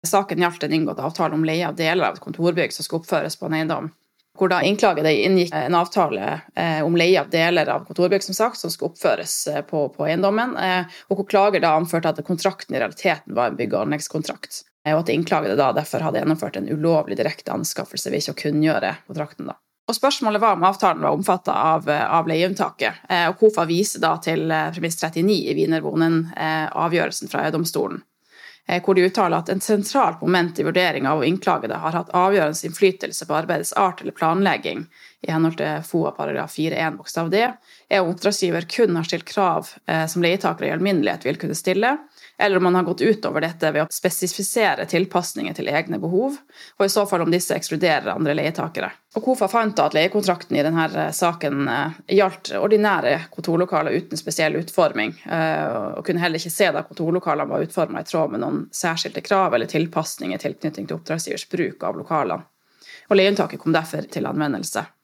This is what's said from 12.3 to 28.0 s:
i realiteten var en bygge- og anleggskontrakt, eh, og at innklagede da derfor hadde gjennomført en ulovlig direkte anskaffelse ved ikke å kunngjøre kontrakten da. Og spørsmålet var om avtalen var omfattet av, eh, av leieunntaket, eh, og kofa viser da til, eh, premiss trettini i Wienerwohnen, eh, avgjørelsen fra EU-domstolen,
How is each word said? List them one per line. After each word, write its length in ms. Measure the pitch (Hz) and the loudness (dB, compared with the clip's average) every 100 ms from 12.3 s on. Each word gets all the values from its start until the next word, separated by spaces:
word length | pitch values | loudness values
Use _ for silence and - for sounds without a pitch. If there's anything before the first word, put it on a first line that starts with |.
| 170 190 175 - | -2 -2 -4 -8
i 60 | 131 | -4
realiteten 520 | 110 - 190 151 - 110 | -4 -2 -2 -2 -2 0
var 160 | 120 | 0
en 40 | - | -2
bygge- 220 | - - | -2 -2
og 80 | 120 | -2
anleggskontrakt, 760 | 151 - 160 156 - - - - _ 151 | -4 -4 -6 -6 -10 -12 -14 -18 _ 0
eh, 80 | 156 | 0
og 80 | |
at 100 | 170 | 2
innklagede 420 | 143 165 160 135 107 | -2 2 0 2 2
da 140 | 135 | 2
derfor 300 | 139 156 - | 2 -2 -4
hadde 160 | 160 135 | -2 0
gjennomført 400 | 151 156 - - | 0 0 -2 -6
en 120 | - | -4
ulovlig 440 | 151 160 156 - 101 | -2 2 2 0 -2
direkte 320 | 135 - - | -2 -4 -6
anskaffelse 560 | - 160 - - - - | -6 -4 -6 -8 -8 -4
ved 140 | 147 | -4
ikke 100 | - | -4
å 80 | - | -4
kunngjøre 540 | 151 151 156 147 92 170 _ | -2 2 2 2 0 -4 _
kontrakten 460 | 165 151 - - | -10 -10 -10 -12
da. 60 | - _ _ - | -12 _ _ -6
Og 80 | |
spørsmålet 480 | 233 269 285 226 208 | 0 0 2 0 2
var 140 | 220 185 | 2 4
om 80 | |
avtalen 380 | 180 196 196 160 | 2 4 2 2
var 120 | 147 | 0
omfattet 400 | 151 190 185 - | 0 2 0 0
av, 340 | - 151 160 147 | 2 2 2 2
eh, 180 | 147 - | 0 2
av 160 | 165 165 | 2 2
leieunntaket, 800 | 160 180 190 170 - 113 - - | 0 0 0 -4 -2 -4 -4 -2
eh, 200 | 180 170 | 0 0
og 100 | 185 | 6
kofa 280 | 220 214 165 | 4 4 0
viser 300 | 170 208 - | 2 0 0
da 140 | 160 165 | 0 0
til, 340 | 160 160 160 | -2 -2 0
eh, 200 | 160 156 | 0 -2
premiss 240 | 170 170 165 | -4 -6 -4
trettini 480 | 165 165 185 196 - | -6 0 2 2 0
i 40 | |
Wienerwohnen, 760 | 147 156 160 151 160 165 165 165 - | 0 2 0 0 0 2 2 -2 -4
eh, 340 | 160 156 156 | -2 -2 -2
avgjørelsen 580 | - 170 170 - - - | -2 0 0 0 -4 -8
fra 160 | - 156 | -6 -4
EU-domstolen, 540 | 160 165 - - - | -2 -4 -4 -4 -6